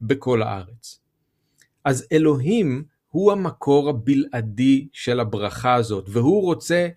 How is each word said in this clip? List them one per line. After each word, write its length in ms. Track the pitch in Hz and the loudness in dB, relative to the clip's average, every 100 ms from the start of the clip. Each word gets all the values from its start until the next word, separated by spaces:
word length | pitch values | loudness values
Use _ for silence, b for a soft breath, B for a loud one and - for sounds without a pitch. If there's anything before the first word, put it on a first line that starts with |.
בכל 420 | 110 135 127 120 | -2 -2 0 0
הארץ. 580 | 110 98 92 117 - - _ _ _ _ _ _ b _ | 0 -6 -10 -20 -20 -20 _ _ _ _ _ _ b _
אז 220 | 139 127 - | -4 -4 0
אלוהים 720 | 160 156 139 139 233 165 127 151 _ _ | 2 2 2 0 0 0 -2 -8 _ _
הוא 240 | 156 202 | 0 2
המקור 560 | 202 175 - - 143 143 | 2 -4 -4 2 2 2
הבלעדי 1000 | 127 120 139 - 123 110 101 131 135 147 | -2 0 0 0 -4 -6 0 2 2 0
של 280 | - - 120 | -8 -4 -2
הברכה 540 | 113 104 101 - 127 | -2 -2 -4 -2 2
הזאת, 300 | 123 113 98 95 | 2 0 -4 -4
והוא 340 | 113 127 208 | 0 2 2
רוצה 460 | 185 160 - 175 175 | 2 -2 -2 0 -2